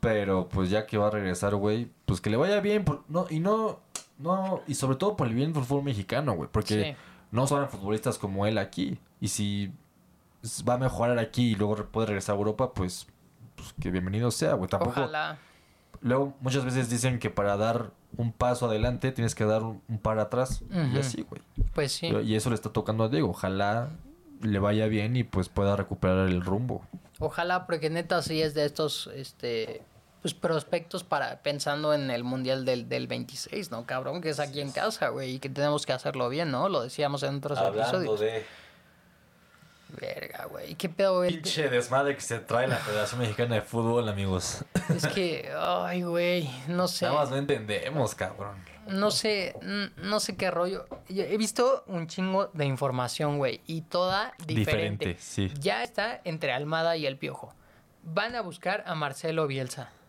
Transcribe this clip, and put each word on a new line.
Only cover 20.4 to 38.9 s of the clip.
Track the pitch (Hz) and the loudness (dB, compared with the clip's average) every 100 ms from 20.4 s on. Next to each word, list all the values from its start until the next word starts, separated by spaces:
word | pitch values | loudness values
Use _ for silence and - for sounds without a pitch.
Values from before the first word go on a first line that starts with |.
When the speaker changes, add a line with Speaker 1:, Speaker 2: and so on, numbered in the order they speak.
| 127 - - | 0 -2 -2
Speaker 1:
Y | 190 | 0
Speaker 2:
Ujú. | 147 131 | 2 2
Speaker 1:
así, | 135 120 - | 0 -4 -8
güey. | - - - - | -12 -16 0 0
Speaker 2:
Pues | - 143 | 2 -2
sí. | - 165 | -2 0
Speaker 1:
Y, | 107 | 0
y | 110 107 | 2 2
eso | 113 | 2
le | |
está | 113 107 | 0 0
tocando | 110 104 110 | -2 0 2
a | 113 | 2
Diego. | 143 131 | 2 0
Ojalá | 90 98 95 101 110 127 160 - - - - | 0 -2 0 2 0 -2 -8 -16 -20 -20 -6
le | 113 101 | 0 2
vaya | 101 107 110 | 4 4 4
bien | 107 104 127 | 2 2 2
y, | |
pues, | 120 - 90 | 2 0 0
pueda | - 98 | 2 2
recuperar | 101 98 92 95 92 95 | 2 0 0 2 4 4
el | 90 | 2
rumbo. | 90 98 123 - - 180 - - | 2 0 0 -6 -8 -18 -18 -6
Speaker 2:
Ojalá, | 156 - 175 180 180 | -4 -2 0 0 0
porque | 165 151 | -2 0
neta | 165 165 180 | -2 0 0
sí | 147 160 | 2 0
es | 156 | 0
de | 151 147 | 2 0
estos, | 147 160 - - | 2 -2 -2 -8
este, | 139 135 - 123 117 110 110 - - _ - | -10 -12 -8 -4 -2 -4 -8 -14 -20 _ -10
pues, | 175 | -8
prospectos | - 175 160 - 175 165 185 | -4 0 0 0 -4 -4 -10
para, | 180 151 135 - | -2 -2 -2 -4
pensando | - 143 147 147 151 | -4 -2 -2 -2 2
en | 151 135 | 2 0
el | 120 | -2
Mundial | 120 131 127 135 | -2 -2 0 0
del, | 131 127 117 | 0 -2 -2
del | 127 123 | -4 -4
veintiséis, | 120 123 135 - - 196 | -6 -6 -10 -8 -8 -6
¿no, | 113 117 | -8 -6
cabrón? | 131 131 160 | -6 -4 -4
Que | 165 | -4
es | 147 | -2
aquí | 143 139 | -2 -4
en | 139 | -6
casa, | 131 - 220 139 | -2 -2 0 -2
güey, | 123 131 127 | -2 -4 -6
y | |
que | 139 | -6
tenemos | 135 147 147 - | 0 2 2 0
que | |
hacerlo | 131 143 135 123 | -2 -2 -2 -2
bien, | 139 170 | 0 0
¿no? | 127 180 | 2 0
Lo | 170 | 0
decíamos | 120 - 143 139 | -4 -2 0 0
en | 139 143 | -2 -2
otros | 143 143 | -2 0
Speaker 1:
Hablando | - 104 113 185 | 2 2 0 2
Speaker 2:
episodios. | 170 107 | 2 2
Speaker 1:
de | 107 113 107 - - - - | 2 0 -8 -16 -20 -20 -20